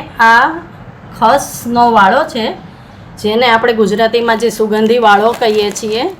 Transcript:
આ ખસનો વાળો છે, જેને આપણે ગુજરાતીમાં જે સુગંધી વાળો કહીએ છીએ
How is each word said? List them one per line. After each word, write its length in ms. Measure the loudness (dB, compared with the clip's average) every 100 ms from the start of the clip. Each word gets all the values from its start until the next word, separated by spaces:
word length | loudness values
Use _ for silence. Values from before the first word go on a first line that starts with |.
| -6 0
આ 400 | 4 4 2 -2 -12 -20 -20 -20 -20 -2
ખસનો 720 | 0 0 -2 -10 -4 0 2
વાળો 320 | 4 4 2
છે, 300 | -2 -4 -6 -8 -16 -20 -20 -20 -20 -8
જેને 260 | -4 0 2
આપણે 260 | 2 0
ગુજરાતીમાં 640 | 0 0 0 0 0 -2 -2
જે 120 | -2
સુગંધી 500 | -2 -2 0 0 2
વાળો 360 | 4 4 2 0
કહીએ 320 | 0 0 -2
છીએ 320 | -4 -6 -4 -6 -8